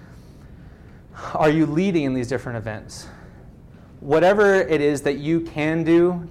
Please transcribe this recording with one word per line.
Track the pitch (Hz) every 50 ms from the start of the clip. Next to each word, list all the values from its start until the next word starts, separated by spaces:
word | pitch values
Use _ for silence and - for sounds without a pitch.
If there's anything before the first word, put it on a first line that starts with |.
| - - - - - - - - - - - - - - - - - - - - - - - - - - -
Are | - 160 156
you | 151 165 156
leading | 147 147 160 190 202 175 170
in | 143 135 131
these | 127 120 113
different | 135 117 - 131 120 113
events? | 104 110 107 110 - - - - - - - - - - - - - - - - - - - - - - - -
Whatever | - 139 147 160 170 180 202 208 208 202 196
it | 190 160 131 160 147
is | 143 147 151 135
that | - 143 - -
you | 147 151 165 165
can | 165 - - 156 151 156 160 165 160
do | 160 170 170 175 180 180 175 170 -